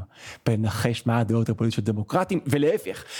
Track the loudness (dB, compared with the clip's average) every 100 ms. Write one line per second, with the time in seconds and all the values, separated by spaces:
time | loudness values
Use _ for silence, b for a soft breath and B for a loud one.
0 | -10 B B B 0 0 0 0 -2 0
1 | 0 2 2 2 0 0 0 0 -2 -2
2 | 0 -2 0 -2 2 2 4 2 -4 -10
3 | -12